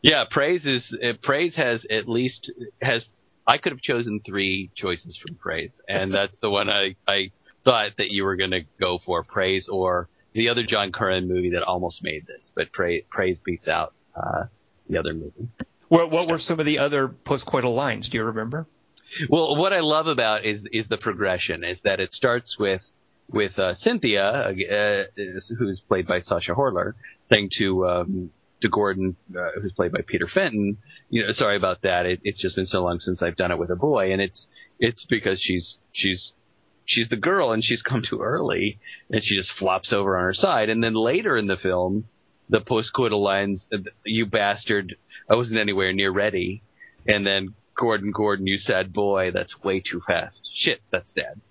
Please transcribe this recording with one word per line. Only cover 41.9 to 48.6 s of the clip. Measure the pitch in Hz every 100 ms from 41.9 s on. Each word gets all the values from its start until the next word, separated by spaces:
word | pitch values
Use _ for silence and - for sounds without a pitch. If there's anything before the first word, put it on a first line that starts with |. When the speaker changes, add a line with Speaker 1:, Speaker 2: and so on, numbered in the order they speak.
| 101 113 _ _ _ _
Speaker 1:
the | 107
postcoital | - 113 113 - 120 104
lines, | 101 98 98 95 - 107 95 _
"You | 107 113 107
bastard, | 107 101 101 - 104 92 - _ - -
I | 113
wasn't | 120 113
anywhere | 104 98 95
near | 95 98
ready." | 95 104 98 90 104 _ _ - _ -
And | 104 98
then, | 98 95 - _
"Gordon, | - 120 107 101
Gordon, | 98 104 101 98
you |
sad | 95